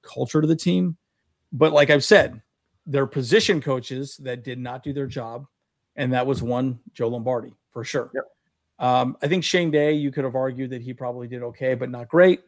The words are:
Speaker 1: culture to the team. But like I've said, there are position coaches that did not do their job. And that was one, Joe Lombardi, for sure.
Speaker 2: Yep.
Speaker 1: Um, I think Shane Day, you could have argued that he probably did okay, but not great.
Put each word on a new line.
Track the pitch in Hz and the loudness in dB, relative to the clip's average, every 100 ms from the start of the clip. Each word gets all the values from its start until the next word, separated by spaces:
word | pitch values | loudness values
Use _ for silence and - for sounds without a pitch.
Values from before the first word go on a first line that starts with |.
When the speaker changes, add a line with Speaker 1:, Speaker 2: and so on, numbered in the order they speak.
Speaker 1:
culture | - - 131 156 | -14 -6 0 2
to | 151 | 2
the | 160 | 2
team. | 180 180 180 160 _ _ _ _ _ | 2 2 0 -4 _ _ _ _ _
But | 127 156 | 2 4
like | 151 143 | 6 6
I've | 147 - | 4 8
said, | 202 139 - _ _ _ _ - | 6 6 -2 _ _ _ _ -4
there | 139 | -2
are | 135 | -2
position | 147 120 202 214 175 | -2 2 2 4 0
coaches | 139 127 113 131 139 - | 0 -4 -6 -10 -10 -12
that | 135 123 120 | -12 -10 -10
did | 123 | -10
not | 123 127 | -10 -10
do | 143 | -8
their | 139 135 | -6 -6
job. | 139 113 120 143 _ _ _ _ - | -8 -10 -12 -16 _ _ _ _ -6
And | 127 | -2
that | 127 127 | 0 0
was | 123 | -2
one, | 120 123 131 120 - | -2 -2 -2 -6 -14
Joe | - 117 | -6 -4
Lombardi, | 120 113 123 123 - _ | -2 -4 -4 -6 -18 _
for | - | -14
sure. | 113 143 117 135 | -6 -6 -6 -8
Speaker 2:
Yep. | - _ _ _ _ _ | -10 _ _ _ _ _
Speaker 1:
Um, | 127 127 127 - | 0 2 0 -2
I | 151 | -2
think | 185 156 | -2 0
Shane | 185 170 | 0 2
Day, | 151 147 | 2 2
you | 151 143 | 0 -2
could | 135 135 | -4 -4
have | 131 | -4
argued | 131 127 131 | -4 -6 -10
that | 127 | -10
he | 120 | -12
probably | 123 127 123 123 | -10 -10 -8 -10
did | 123 | -10
okay, | 120 117 131 123 | -12 -4 -2 -2
but | 127 | -4
not | 123 120 | -8 -2
great. | 165 185 180 | 6 6 6